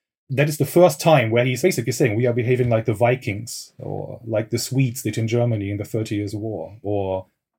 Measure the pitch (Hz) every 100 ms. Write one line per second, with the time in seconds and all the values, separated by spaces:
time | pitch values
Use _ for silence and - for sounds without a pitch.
0 | _ _ - 131 147 147 - 175 180 -
1 | 165 143 110 120 131 127 180 127 113 127
2 | 131 107 123 120 120 123 120 113 117 98
3 | 120 127 - 101 117 - - - 98 101
4 | 101 - 113 107 113 117 - 127 127 117
5 | 113 113 113 120 120 107 98 90 - 110
6 | 110 104 101 101 110 95 80 107 98 101
7 | 95 95 - _ _